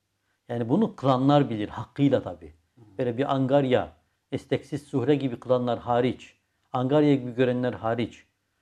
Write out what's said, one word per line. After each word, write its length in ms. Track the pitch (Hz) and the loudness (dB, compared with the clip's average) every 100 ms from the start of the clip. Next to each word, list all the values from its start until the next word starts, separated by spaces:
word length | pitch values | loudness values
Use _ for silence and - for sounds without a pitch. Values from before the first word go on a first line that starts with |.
| _ _ _ _ - | _ _ _ _ -10
Yani 200 | 120 113 | -6 -2
bunu 260 | 120 - - | 0 0 -2
kılanlar 540 | 131 127 135 147 127 | 0 2 4 4 2
bilir, 200 | 110 104 | -2 -6
hakkıyla 540 | - 110 - 139 120 | -8 -10 0 2 2
tabii. 300 | 98 90 80 - _ _ | -2 -12 -16 -20 _ _
Böyle 400 | 117 - 123 117 | -18 -6 -6 -2
bir 160 | 139 | -2
angarya, 600 | 139 127 143 135 120 85 - _ _ - | 0 2 2 2 0 -2 -12 _ _ -10
isteksiz 520 | 131 - 135 - 147 | -10 -4 -6 -6 -12
suhre 320 | - 139 120 147 | -6 -4 0 0
gibi 240 | 135 117 | 0 -6
kılanlar 400 | 120 123 123 117 | -2 0 0 -4
hariç, 580 | 117 120 123 - - _ _ _ _ | -2 0 0 -2 -12 _ _ _ _
angarya 420 | 127 127 147 147 135 | -4 0 4 4 2
gibi 200 | 123 120 | 0 0
görenler 380 | 127 123 123 | 0 0 -2
hariç, 520 | - 113 120 110 - _ _ _ _ | -4 -4 -2 -4 -8 _ _ _ _